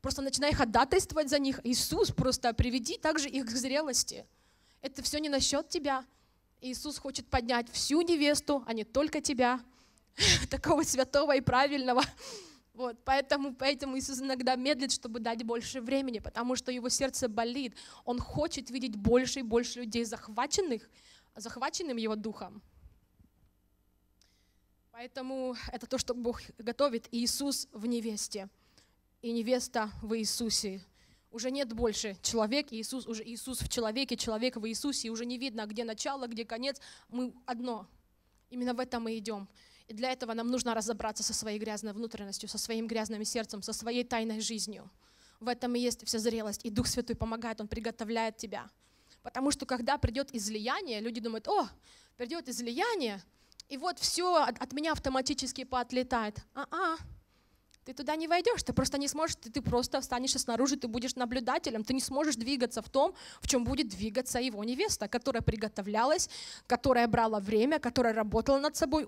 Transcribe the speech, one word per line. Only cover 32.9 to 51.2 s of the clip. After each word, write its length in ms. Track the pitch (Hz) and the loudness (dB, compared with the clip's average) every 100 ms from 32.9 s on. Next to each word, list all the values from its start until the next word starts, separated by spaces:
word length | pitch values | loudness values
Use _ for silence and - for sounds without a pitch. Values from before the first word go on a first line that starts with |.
| 262 233 | -8 -6
уже 160 | 220 | -8
Иисус 360 | 220 233 - 254 | -8 -10 -8 -6
в 100 | - | -2
человеке, 460 | - 220 220 269 233 | -2 0 0 -2 -2
человек 400 | - 214 247 247 | -2 0 0 0
в 120 | 220 | -6
Иисусе. 400 | 226 285 277 226 | -4 -2 -2 -4
И 40 | |
уже 140 | 226 240 | -6 -6
не 120 | 247 | -4
видно, 280 | 269 220 214 | -4 -6 -6
где 180 | 214 | -4
начало, 440 | 233 214 - 277 247 | -4 -4 -4 -4 -6
где 180 | 226 233 | -6 -6
конец. 340 | 233 262 277 - - _ | -4 -4 -6 -12 -20 _
Мы 240 | 240 254 - - | -4 -4 -6 -8
одно. 420 | 240 247 226 277 _ _ _ _ _ _ | -6 -4 -6 -8 _ _ _ _ _ _
Именно 240 | 247 247 | -4 -2
в 60 | 247 | -2
этом 240 | 254 240 | -2 -2
мы 140 | 226 226 | -4 -4
идём. 300 | 208 214 196 _ - - _ | -4 -6 -8 _ -20 -20 _
И 60 | |
для 180 | 214 262 | -4 -4
этого 220 | 254 226 | -2 -4
нам 140 | 226 233 | -2 0
нужно 260 | 247 247 | 0 0
разобраться 500 | 226 208 226 220 214 | -2 -2 -2 -4 -2
со 100 | - | -4
своей 260 | 220 220 208 | -2 -4 -4
грязной 340 | 220 208 220 | -4 -4 -6
внутренностью, 560 | 202 233 208 202 202 214 | -6 -6 -8 -8 -8 -6
со 80 | 208 | -6
своим 300 | - 226 226 | -2 -2 0
грязным 360 | 226 214 214 214 | -2 -2 -2 -2
сердцем, 360 | 240 220 214 | -2 -2 -6
со 120 | 190 | -6
своей 300 | 214 220 247 | -4 -2 -2
тайной 360 | 240 240 226 220 | 0 0 0 -2
жизнью. 500 | 214 226 220 202 185 _ _ _ - _ | -2 -2 -6 -8 -16 _ _ _ -20 _
В 80 | 220 | -2
этом 280 | 247 247 240 | 0 0 2
и 40 | |
есть 260 | 247 233 - | 2 0 -2
вся 140 | 226 | 0
зрелость. 460 | 220 226 214 208 233 | 2 0 -4 -4 -4
И 40 | |
Дух 180 | 208 240 | 0 0
Святой 280 | - 240 233 | 0 -2 -2
помогает, 460 | 226 226 233 220 | -2 -2 -4 -6
Он 60 | 214 | -6
приготовляет 720 | 233 226 226 214 226 226 214 | -4 -4 -6 -2 0 0 -2
тебя. 320 | 226 196 - _ _ _ _ - | -8 -8 -10 _ _ _ _ -18
Потому 300 | - - 269 | -10 0 0
что 140 | 285 - | 0 -2
когда 320 | 254 233 285 | -2 0 2
придёт 320 | - 233 277 | 2 0 -2
излияние, 720 | 233 202 214 214 311 370 214 | -4 -4 -4 -2 -2 -2 -4
люди 200 | 226 233 | -4 -4